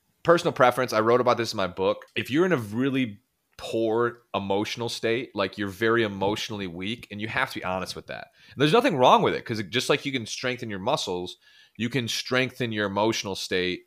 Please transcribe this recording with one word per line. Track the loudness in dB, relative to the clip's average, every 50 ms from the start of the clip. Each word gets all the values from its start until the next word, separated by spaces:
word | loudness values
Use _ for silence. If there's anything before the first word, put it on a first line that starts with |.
| _ _ _ _ _
personal | 4 4 4 4 0 2
preference, | 4 4 4 6 2 -2 0 0
I | 2
wrote | 4 6 4 6
about | 6 4 2
this | 2 0 -4 -2
in |
my | -2 -2
book. | -2 -2 0 0 0 0 0 -6 -8 _
If | -8 -6 -2
you're | 0 0 2
in | 2 2
a |
really | 0 -2 -4 -4 -2 -2 0 0 0 -2 -4 -6 -12 _ _ _ _ _ _ _ -16
poor | -10 -6 -2 0 0 2 2 2 2 0 -2 -6 _ _ -6
emotional | -4 -2 0 0 0 0 -2 -4 -6 -6 -6
state, | -6 -4 0 0 0 0 -2 -6 -4
like, | -4 -4 -4 -2 -6
you're | -6 -6
very | -4 0 2 2 4 4 2
emotionally | 0 -2 -2 -2 -2 -2 -2 -6 -8 -8 -8 -8 -8
weak, | -8 -6 -6 -6 -6 -8 -10 -14
and | -10 -4
you | -4 -2
have | 0 0 -2 -2 -4
to | -8
be | -6
honest | -4 -4 -4 -4 -6 -8
with | -12 -12
that. | -12 -12 -12 -14 -16 _ _ _ -16 0
And | 2
there's | 2 4 6
nothing | 4 4 4 4
wrong | 6 8 8 8 8 6
with | 2 0
it, | 0 -4
'cause | -6 -6 -6
it, | -6 -4
just | -4 -4 0 2
like | 0 0 0
you | -4 -6
can | -6 -6
strengthen | -8 -8 -6 -4 -6 -4 -6 -8 -8
your | -8 -4
muscles, | -2 -2 -2 -2 -2 -4 -4 -4 -6 -8 -12 -16 _ _ -20 -20 -20 _ _
you | -6 -6 -2
can | -2 -4 -4 -2
strengthen | -4 -6 -4 -2 0 0 0 -2 -2 -6 -6 -4 -2
your | -2 -2
emotional | 0 2 2 2 2 0 -2 -4 -6 -6
state | -6 -6 -2 -2 0 0 0 -2 -4 -6